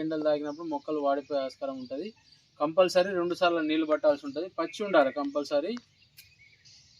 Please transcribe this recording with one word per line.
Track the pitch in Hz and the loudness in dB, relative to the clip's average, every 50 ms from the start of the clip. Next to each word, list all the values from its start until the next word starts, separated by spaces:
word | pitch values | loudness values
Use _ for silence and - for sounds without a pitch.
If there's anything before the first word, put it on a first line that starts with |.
ఎండలు | 156 160 160 156 151 | -2 -2 0 4 4
తాకినప్పుడు | 151 151 147 147 147 147 156 170 165 151 | 4 4 2 0 -4 -8 -8 -6 -6 -6
మొక్కలు | 139 - - 156 151 143 | -6 -4 -4 -4 0 0
వాడిపోయే | 139 139 143 135 135 147 139 135 | 2 0 0 -2 -2 -2 -2 -2
ఆస్కారం | 131 - - 143 135 135 131 | -4 -6 -8 -8 -8 -8 -8
ఉంటది. | 127 123 135 143 180 220 - _ _ _ _ _ _ _ _ - | -10 -10 -8 -8 -8 -10 -12 _ _ _ _ _ _ _ _ -4
కంపల్సరీ | 147 156 160 190 185 175 - 185 185 190 190 175 | -4 2 4 4 4 4 4 2 2 2 0 -2
రెండు | 175 175 175 - | -2 -2 0 2
సార్లు | 180 175 170 165 156 151 | 2 2 2 2 0 0
నీళ్లు | 156 160 160 151 | 0 0 0 0
పట్టాల్సి | 156 151 - 151 147 147 - 143 | 0 2 4 2 2 2 -2 -8
ఉంటది, | 135 147 175 - - - | -6 -6 -8 -6 -6 -6
పచ్చి | 165 160 - - 214 | -6 -6 -6 -6 -2
ఉండాలి | 202 185 156 139 131 131 147 | 2 4 4 4 4 2 -4
కంపల్సరీ. | 143 143 139 147 143 - 151 143 151 202 240 240 - _ _ _ _ _ _ - - _ _ _ - - _ _ _ - - - _ _ _ | -6 -4 -4 -4 -4 -2 -2 -2 -2 -2 -6 -8 -12 _ _ _ _ _ _ -20 -20 _ _ _ -20 -20 _ _ _ -20 -20 -20 _ _ _